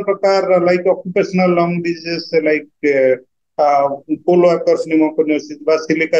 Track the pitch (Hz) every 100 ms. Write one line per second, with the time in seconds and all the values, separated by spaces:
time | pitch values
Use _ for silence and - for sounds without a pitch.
0 | 196 190 196 196 190 185 180 180 185 175
1 | - 180 180 180 180 175 170 175 170 170
2 | 165 170 165 165 156 151 - _ 147 139
3 | 131 127 - _ _ - 147 143 139 139
4 | - 151 - 180 175 170 175 165 165 160
5 | 156 156 156 151 139 151 - 156 156 160
6 | 160 165